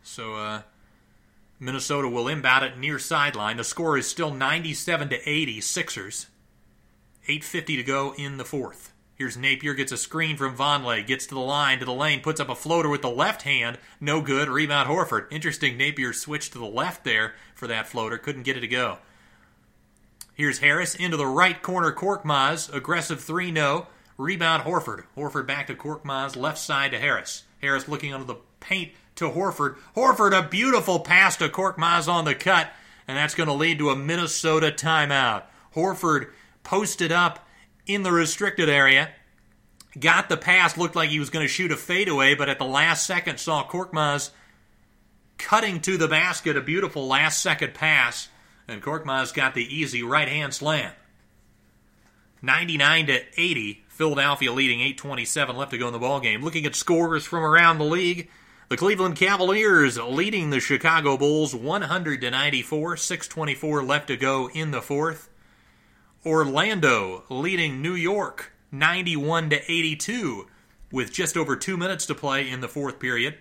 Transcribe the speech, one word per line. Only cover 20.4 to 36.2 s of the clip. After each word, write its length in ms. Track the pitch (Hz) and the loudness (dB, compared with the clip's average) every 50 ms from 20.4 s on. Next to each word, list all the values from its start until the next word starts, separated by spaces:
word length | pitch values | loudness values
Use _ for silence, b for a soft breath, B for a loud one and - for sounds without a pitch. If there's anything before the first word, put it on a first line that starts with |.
| 147 143 131 - | 0 0 0 2
Harris 360 | - 147 143 165 180 - - | 2 2 2 2 0 -4 -4
into 220 | - 180 180 165 | -2 -2 -2 0
the 100 | 147 143 | 0 0
right 360 | 135 131 151 180 185 170 - - | 0 4 4 4 4 2 -2 -6
corner. 280 | - 185 180 170 156 143 | -4 -2 0 0 0 -2
Korkmaz, 800 | - - 190 202 180 - 156 147 139 135 139 160 165 - - - | -2 -2 -2 -2 -2 -2 0 2 2 2 2 0 -2 -6 -6 -8
aggressive 500 | 139 - - 170 170 156 - 165 131 - | -8 -4 -2 -2 -2 -2 -4 -6 -8 -6
three, 280 | - 156 180 180 180 | -6 -4 -4 -4 -2
no. 360 | 165 156 151 139 143 170 175 B B B B B B - | -2 0 2 2 0 0 -4 B B B B B B -8
Rebound 460 | 131 156 196 175 170 165 165 151 127 | -6 -4 -2 0 2 2 2 2 0
Horford. 400 | 147 180 165 - - 107 - - _ _ | 0 -2 -2 -2 -2 -10 -10 -12 _ _
Horford 300 | - 147 143 - 147 131 | -8 -8 -6 -4 -4 -4
back 200 | 131 139 143 139 - | -4 -4 -6 -4 -8
to 60 | 131 | -8
Korkmaz, 640 | - - 147 151 143 - 143 139 135 135 139 131 | -8 -8 -8 -8 -8 -8 -6 -6 -6 -6 -6 -6
left 220 | 127 127 151 147 - | -4 -4 -4 -4 -4
side 320 | - - 151 139 139 135 | -6 -2 -2 0 0 0
to 80 | 127 110 | -2 -2
Harris. 460 | 123 143 127 101 - - - - - _ _ _ - | 0 0 0 -2 -4 -8 -14 -14 -16 _ _ _ -2
Harris 260 | 139 139 135 135 - | 0 0 -2 -2 -4
looking 240 | 147 139 143 143 139 | -8 -6 -6 -8 -8
under 140 | 135 131 | -10 -8
the 140 | 123 117 104 - _ _ _ | -10 -10 -12 -12 _ _ _
paint 320 | - - 190 190 170 - b b b b b | -6 -6 -4 -4 -4 -8 b b b b b
to 160 | - 175 151 | -4 -4 -2
Horford. 460 | 127 165 196 196 160 - 143 139 135 B B B B | -2 -2 -2 -2 -2 -2 -2 -2 -2 B B B B
Horford, 420 | 214 254 254 220 - 214 196 190 190 | 2 4 4 6 6 6 6 6 4
a 80 | 175 | 4
beautiful 540 | 147 - 190 233 269 262 220 170 - 180 165 | 2 -2 0 2 4 4 4 4 2 0 0
pass 380 | - - 175 180 196 190 - - | 4 6 8 8 8 8 6 2
to 100 | 170 151 | 0 0
Korkmaz 580 | - - 190 190 180 - 160 170 170 170 160 | 0 0 0 0 0 2 2 4 4 4 4
on 200 | 165 175 170 160 | 4 2 2 2
the 80 | 151 139 | 2 0
cut, 360 | - - 180 190 170 156 - B B B B B B B - | 2 4 4 6 6 4 2 B B B B B B B -6
and 80 | 131 | -2
that's 180 | 139 147 147 - | 0 0 0 0
gonna 200 | - 165 156 143 | 0 0 0 2
lead 240 | 143 156 165 165 147 | 2 2 2 2 2
to 100 | 147 147 | 2 2
a 80 | 135 | 2
Minnesota 760 | 135 139 147 165 175 175 156 - - - 160 156 156 156 151 | 0 0 -2 -2 0 0 -2 -2 0 2 2 4 4 4 2
timeout. 720 | 147 - - 160 160 156 147 143 143 139 131 120 110 98 - b b b b b b | 0 0 0 2 2 4 4 4 2 2 4 2 2 0 -4 b b b b b b
Horford 580 | 160 165 190 185 180 - 170 151 139 | -2 0 0 -2 0 0 2 2 2